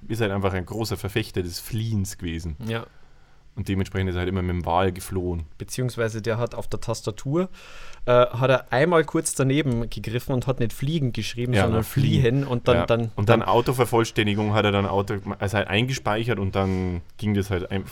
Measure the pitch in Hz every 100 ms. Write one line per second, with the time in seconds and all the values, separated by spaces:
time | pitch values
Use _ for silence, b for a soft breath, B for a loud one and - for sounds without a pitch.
0 | 98 110 107 98 95 92 82 104 110 98
1 | 101 107 107 - 87 87 - 110 113 110
2 | 95 - 90 82 82 73 110 113 117 b
3 | b b b b b - 98 95 95 95
4 | 95 87 90 95 90 87 82 87 95 90
5 | - 98 90 85 80 - 101 - 127 117
6 | 113 110 107 110 120 - - 110 - 110
7 | - - 135 160 185 B B B B B
8 | - 123 123 117 131 131 - 120 165 165
9 | 156 160 - - 131 139 151 117 113 -
10 | 104 117 - 127 117 131 113 - 135 165
11 | 131 110 104 117 123 113 95 113 107 -
12 | 110 104 117 131 139 120 - 101 87 117
13 | 113 - 104 117 92 110 120 127 113 117
14 | 117 - 104 101 107 107 104 101 98 98
15 | 101 101 101 90 101 104 92 101 127 131
16 | - 107 117 104 95 98 95 92 92 87
17 | - - 104 101 92 92 - 98 -